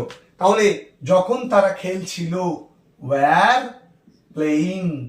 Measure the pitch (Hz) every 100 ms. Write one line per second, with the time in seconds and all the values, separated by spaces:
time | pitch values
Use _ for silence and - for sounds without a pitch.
0 | - - _ - 185 220 202 165 - _
1 | 131 185 185 254 247 202 196 190 185 190
2 | 170 - 165 180 180 147 - _ _ _
3 | 135 139 143 170 214 254 247 - _ _
4 | _ _ _ 151 151 151 175 190 175 143